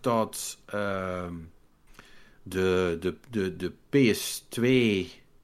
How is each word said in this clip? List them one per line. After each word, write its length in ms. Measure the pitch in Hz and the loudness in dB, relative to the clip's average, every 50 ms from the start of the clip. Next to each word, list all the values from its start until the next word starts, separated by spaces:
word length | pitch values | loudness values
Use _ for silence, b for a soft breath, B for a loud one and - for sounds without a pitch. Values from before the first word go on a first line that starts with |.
dat, 580 | - 127 117 113 107 - - - - - - - - | -2 0 2 2 0 -2 -4 -10 -10 -10 -12 -14 -14
ehm, 720 | - - 104 101 101 98 95 95 92 92 90 90 87 87 82 80 85 - - _ - _ _ _ b b b b b b b b b b b b | -8 -6 -4 -4 -2 -2 -4 -4 -4 -6 -6 -6 -8 -10 -12 -14 -16 -20 -20 _ -20 _ _ _ b b b b b b b b b b b b
de, 540 | 92 90 92 92 92 92 92 92 87 85 82 | -6 -2 0 2 4 4 4 2 2 0 0
de, 160 | 87 92 - - _ - | -2 -4 -4 -4 _ -8
de, 260 | 117 107 95 95 82 | -4 -2 -2 -2 -4
de 160 | - - - - - _ _ | -4 -8 -8 -8 -10 _ _
P 260 | - 143 135 110 98 | 4 4 6 6 4
S 280 | - - - - - - - | 2 -2 -6 -8 -10 -12 -10
twee, 760 | - 120 117 127 131 127 120 110 104 95 87 - - - - _ _ - | -4 0 2 4 4 4 4 4 2 2 0 -4 -10 -20 -20 _ _ -20